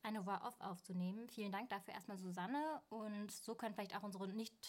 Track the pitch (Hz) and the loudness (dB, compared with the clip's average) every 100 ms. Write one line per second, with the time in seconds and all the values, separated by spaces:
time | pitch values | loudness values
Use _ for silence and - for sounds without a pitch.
0 | 208 214 190 196 - - 180 180 - 180 | -2 0 2 0 0 -4 -4 -4 0 2
1 | 180 208 240 - 208 196 247 196 - 196 | 4 2 -4 -2 0 0 0 -2 -2 -6
2 | 175 190 185 180 180 277 208 208 - 220 | -4 -2 0 2 4 4 4 2 -2 -4
3 | 214 208 208 - - 226 226 214 202 202 | 0 0 -2 -4 -4 0 0 0 -2 -2
4 | 202 190 190 214 220 - | -2 0 0 0 -2 -4